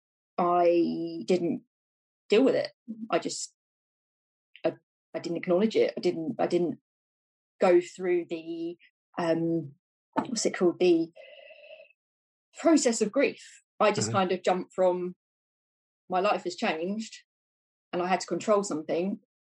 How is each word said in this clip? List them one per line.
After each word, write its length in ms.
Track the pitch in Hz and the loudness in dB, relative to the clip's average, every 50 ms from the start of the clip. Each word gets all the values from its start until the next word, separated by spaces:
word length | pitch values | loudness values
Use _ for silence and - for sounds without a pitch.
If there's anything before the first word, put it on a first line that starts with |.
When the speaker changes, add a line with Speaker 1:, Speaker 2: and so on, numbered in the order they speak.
| _ _ _ _ _ _ _ - | _ _ _ _ _ _ _ -2
Speaker 1:
I 880 | 180 175 175 175 175 170 175 170 165 165 160 165 165 170 165 165 - | 0 2 2 4 4 4 4 4 2 0 -2 -6 -6 -8 -8 -8 -2
didn't 360 | - 180 175 175 160 - - - _ _ _ _ _ _ _ _ _ _ _ _ - | 0 0 0 0 -2 -4 -6 -8 _ _ _ _ _ _ _ _ _ _ _ _ 0
deal 140 | 202 226 269 | 2 4 4
with 100 | 226 143 | 4 2
it. 160 | 143 - - _ _ _ 233 220 - - - | 0 -2 -6 _ _ _ -18 -16 -14 -8 -4
I 80 | - - | -4 -2
just, 340 | - 165 - - - - _ _ _ _ _ _ _ _ _ _ _ _ _ _ _ _ _ _ _ _ _ - - | -2 -4 -10 -10 -12 -14 _ _ _ _ _ _ _ _ _ _ _ _ _ _ _ _ _ _ _ _ _ -6 -6
I, 100 | - - - _ _ _ _ _ _ - | -6 -6 -6 _ _ _ _ _ _ -12
I 40 | 165 | -10
didn't 200 | 160 170 170 165 | -8 -6 -6 -6
acknowledge 380 | - 180 175 180 220 220 - | -2 0 2 2 2 2 2
it. 160 | 139 113 - - | 2 2 2 0
I 40 | - | -2
didn't, 360 | - 180 165 165 160 147 120 - | -2 -2 -2 -2 -4 -6 -4 -2
I 80 | - | -2
didn't 320 | - 180 175 175 151 - - _ _ _ _ _ _ _ _ _ _ _ _ _ _ _ - | 0 0 0 0 -2 -4 -8 _ _ _ _ _ _ _ _ _ _ _ _ _ _ _ 0
go 200 | 202 185 175 175 | 4 6 6 4
through 460 | 175 - - 180 185 180 180 175 170 - | 4 0 -8 -6 -2 -2 0 -2 -2 -4
the, 460 | 170 160 160 165 170 165 170 170 175 _ _ _ _ _ _ _ - - | -8 -10 -8 -10 -10 -8 -8 -8 -10 _ _ _ _ _ _ _ -8 -4
um, 540 | 170 165 160 165 165 165 165 165 151 - - _ _ _ _ _ _ _ - | 0 0 2 2 2 0 0 -2 -4 -6 -14 _ _ _ _ _ _ _ -4
what's 320 | 214 208 - 226 - - | -4 -4 -2 -2 -2 -2
it 100 | 202 - | -2 0
called? 220 | - 190 170 165 - | 2 0 2 2 2
The 320 | 180 180 170 165 165 165 _ - - - - - - - - - - - - - - _ _ _ _ _ _ _ _ _ _ _ _ _ _ - | 4 4 4 4 2 -4 _ -20 -20 -20 -20 -20 -20 -20 -20 -20 -20 -20 -20 -20 -20 _ _ _ _ _ _ _ _ _ _ _ _ _ _ 0
process 420 | - 339 320 - - 247 226 - | 4 4 4 6 4 2 0 0
of 120 | 220 208 | -2 -2
grief. 500 | - 269 - - - - - - - - _ _ _ - | 0 0 0 0 -2 -6 -18 -20 -20 -20 _ _ _ 0
I 140 | 214 208 | 2 2
just 160 | 208 220 208 214 | 2 0 -2 0
Speaker 2:
Mm-hmm. 80 | 208 | 0
Speaker 1:
kind 160 | 196 190 180 | 0 0 0
of 100 | 190 185 | 0 -2
jumped 300 | - 196 180 185 180 - - | 0 0 0 -2 -2 -6 -2
from, 400 | - 185 180 180 180 180 185 180 _ _ _ _ _ _ _ _ _ _ _ _ _ _ _ _ _ _ - | 0 2 2 2 0 -4 -8 -10 _ _ _ _ _ _ _ _ _ _ _ _ _ _ _ _ _ _ -4
my 120 | 180 180 | -2 0
life 240 | 190 208 196 190 - | 0 0 0 0 -4
has 100 | 180 - | -8 -8
changed 640 | - 226 - 156 160 170 190 208 220 220 - - - _ _ _ _ _ _ _ _ _ _ _ _ _ - | -4 -4 -2 -2 -2 -4 -6 -6 -6 -8 -10 -14 -20 _ _ _ _ _ _ _ _ _ _ _ _ _ -8
and 100 | - 180 | -6 -4
I 40 | 175 | -2
had 140 | 185 185 175 | 0 -2 -2
to 60 | - | -2
control 360 | - 180 170 - 226 208 202 | -4 -6 -4 0 2 2 2
something, 580 | 196 - 156 156 151 - 151 165 185 196 - - _ _ _ _ | 2 -2 -6 -6 -4 -4 -2 -2 -2 -2 -4 -8 _ _ _ _